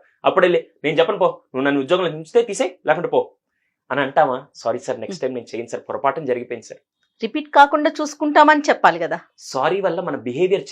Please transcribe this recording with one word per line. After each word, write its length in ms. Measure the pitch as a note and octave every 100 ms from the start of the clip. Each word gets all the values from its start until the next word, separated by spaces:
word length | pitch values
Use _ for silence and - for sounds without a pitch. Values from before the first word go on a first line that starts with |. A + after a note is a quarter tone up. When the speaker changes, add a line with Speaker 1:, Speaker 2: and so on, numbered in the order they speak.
| _ _ C#3+
Speaker 1:
అప్పుడు 180 | F3+ F3+
వెళ్ళి 160 | E3+ - _
"నేను 120 | C#3+ D#3
చెప్పను 200 | E3 G3+
పో, 20 | F3
నువ్వు 400 | - _ C3 C#3
నన్ను 140 | C#3+
ఉద్యోగంలో 280 | C3+ F#3 F3
ఉంచితే 300 | D#3 D#3+ A#3
తీసేయ్ 300 | A#3 G3 F4+ - D3
లేకుంటే 220 | E3 D#3+
పో" 140 | C3+ - _ _ _ _ _ -
అని 100 | C3
అంటామా? 360 | C3+ D3+ C#3+ B2+ - -
"సారీ 240 | A#2 A#2+
సార్, 200 | - A#2+
నెక్స్ట్ 200 | A2 F3+
టైమ్ 120 | C3
నేను 160 | B2 A2+ -
చేయను 120 | A#2
సార్, 160 | B2 -
పొరపాటున 360 | G#2+ C#3 D3 C3+
జరిగిపోయింది 420 | B2 A#2+ A#2 -
సార్." 140 | - _ _ _ _
Speaker 2:
రిపీట్ 280 | A3 D#4 D4 C#4+
కాకుండా 300 | C#4+ D4+ D#4
చూసుకుంటామని 760 | D4+ D4+ - D4+ D#4 D4+ D4+ D4+
చెప్పాలి 300 | - F#3 E3
కదా. 200 | D#3+ E3 - _
Speaker 1:
సారీ 440 | - C3+ D3 F#3+
వల్ల 180 | F#3 E3+
మన 140 | F3 C3+
బిహేవియర్ 500 | A2+ B2+ F3+ F#3 -